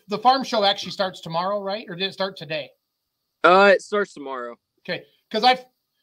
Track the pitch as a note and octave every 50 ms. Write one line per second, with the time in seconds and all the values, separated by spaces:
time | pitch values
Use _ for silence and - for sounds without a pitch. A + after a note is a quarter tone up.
0 | _ - G#3 G#3 G#3+ B3 C4 C4+ B3 - B3 A3 G3+ G3 G3+ - - F#3 - -
1 | G3 F#3+ - - - E3 E3 E3 F3+ F#3+ G#3 G#3 G3 G3 G3 A3+ A#3 A3+ F3 E3+
2 | F#3+ F#3+ F#3+ - F#3+ G3 F#3+ - E3 D3 D#3+ D3+ B2+ B2 _ _ _ _ _ _
3 | _ _ _ _ _ _ _ _ - E3 F3+ F#3+ G3+ G3+ F#3+ - - - G#3 G#3
4 | G3+ - - D3+ C#3+ C3+ C3+ B2+ A#2+ A#2+ A#2 _ _ _ _ _ _ - F3 C#3
5 | - _ _ _ _ _ - A3 G#3+ B3+ B3+ B3+ - _ _ _ _ _ _ _